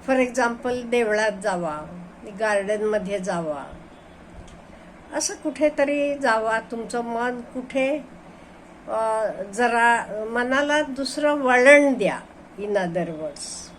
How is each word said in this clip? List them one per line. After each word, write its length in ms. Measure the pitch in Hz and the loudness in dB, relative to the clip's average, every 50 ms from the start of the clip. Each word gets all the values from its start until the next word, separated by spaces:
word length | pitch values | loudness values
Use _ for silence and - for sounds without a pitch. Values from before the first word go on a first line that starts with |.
| - | 0
For 120 | - 262 262 254 | 0 2 2 2
example, 640 | 247 240 262 240 233 233 240 - 247 247 247 240 233 | 0 0 0 0 0 -2 -4 -4 -4 -4 -4 -4 -2
देवळात 420 | 240 240 233 214 214 214 214 214 202 190 190 | 0 0 2 2 2 0 0 -2 -2 -2 -2
जावा, 360 | 208 185 180 175 160 151 151 156 170 175 175 175 180 - - - 220 208 190 | -2 -2 -2 -4 -4 -6 -8 -10 -12 -14 -16 -16 -18 -20 -18 -18 -16 -6 -4
गार्डनमध्ये 800 | 220 214 208 202 196 196 214 208 214 214 214 208 190 185 202 202 | -2 0 0 0 0 0 -2 0 0 0 0 -2 -2 -2 -4 -4
जावा, 440 | 185 196 185 170 165 156 147 139 131 - - - - - - - - - - - - - - - - - - - - - - - - - - - - - - | -4 -4 -4 -4 -4 -4 -6 -6 -8 -14 -16 -18 -20 -20 -20 -20 -20 -20 -20 -20 -20 -20 -18 -18 -18 -18 -20 -20 -20 -20 -20 -20 -20 -20 -20 -20 -18 -8 -6
असं 220 | - - - 403 | -4 -4 -4 -6
कुठेतरी 840 | - - 311 285 - 311 302 294 - 285 277 285 294 285 285 285 | -4 -6 -6 0 2 2 2 4 2 0 2 2 0 0 0 -2
जावा. 420 | 277 269 247 220 226 220 226 220 226 | 0 0 2 2 2 2 0 -2 -2
तुमचं 440 | 220 - 240 226 220 - - 240 233 | -4 -6 -8 -8 -8 -6 -6 -6 -4
मन 380 | 233 233 233 240 247 247 240 | -4 -4 -2 -2 -2 -4 -6
कुठे, 580 | 233 - - 254 254 - - 269 262 269 294 294 - - - - - - - - - - - - - - - - - | -10 -10 -10 -10 -10 -4 0 0 0 2 0 -4 -6 -12 -20 -20 -20 -20 -20 -20 -20 -20 -20 -20 -20 -20 -20 -18 -8
अ, 380 | - 220 220 220 220 220 220 220 196 - - 196 202 196 | -4 -2 0 0 0 0 0 0 -2 -2 -6 -8 -8 0
जरा 680 | 220 247 233 233 233 233 240 233 226 - 170 196 214 220 220 | 0 2 2 4 4 6 6 4 4 0 -4 -6 -6 -6 -2
मनाला 520 | 233 240 247 254 262 277 285 294 294 302 | -2 -2 0 0 0 0 2 2 2 2
दुसरं 540 | 302 285 262 269 277 - - 302 294 294 294 | 0 0 -4 -6 -6 -4 -4 0 2 2 2
वळण 580 | 294 269 254 262 247 247 277 294 285 285 277 262 | 2 2 4 4 8 10 10 10 10 8 6 4
द्या, 260 | 208 202 165 131 113 - - - - - - - 190 | 2 0 0 -2 -2 -10 -16 -20 -20 -20 -18 -12 -10
in 100 | 202 208 | -6 -2
other 380 | 202 196 185 175 165 180 165 | 0 0 0 0 -2 -4 -4
words. 640 | 165 160 151 156 151 147 - - - - - - - - | -4 -6 -8 -8 -10 -10 -10 -14 -12 -12 -14 -16 -18 -20